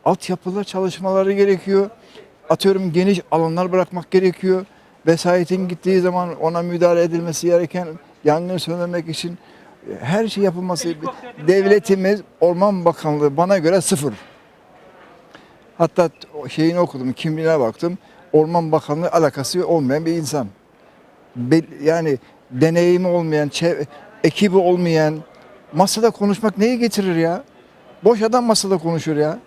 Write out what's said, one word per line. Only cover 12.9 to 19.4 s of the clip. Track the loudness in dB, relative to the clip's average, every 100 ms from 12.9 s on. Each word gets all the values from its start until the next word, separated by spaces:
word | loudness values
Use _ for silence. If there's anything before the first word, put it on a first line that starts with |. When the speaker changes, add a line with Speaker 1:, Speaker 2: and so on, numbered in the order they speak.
| 0 -2 0 0 2
Speaker 1:
bana | 2 2
göre | 2 2
sıfır. | 0 -2 -2 -6 -18 -20 _ _ _ -20 -20 -20 -20 -20 -20 -20 -20 -20 _ -2
Hatta | 0 2 -2 _ -18
o | -14 -10
şeyini | 0 0 2
okudum, | -2 -2 -6
kimliğine | -4 -6 -2 0 2
baktım. | 0 -2 -6 -6 _ -20 0
Orman | 2 2 0 0
Bakanlığı | -2 -2 -4 0
alakası | 2 0 0